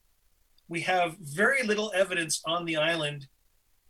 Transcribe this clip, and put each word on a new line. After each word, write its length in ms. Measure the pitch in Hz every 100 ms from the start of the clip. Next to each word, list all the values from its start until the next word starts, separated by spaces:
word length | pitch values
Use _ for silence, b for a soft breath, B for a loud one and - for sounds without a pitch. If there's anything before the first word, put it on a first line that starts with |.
| _ _ _ _ _ _ -
we 120 | 165
have 340 | 165 185 170 156
very 440 | 147 151 226 269
little 300 | 214 208 214
evidence 480 | 185 190 175 156 - 160
on 180 | 170
the 120 | 165 156
island 500 | 160 170 147 143 135 _ _ _ _ _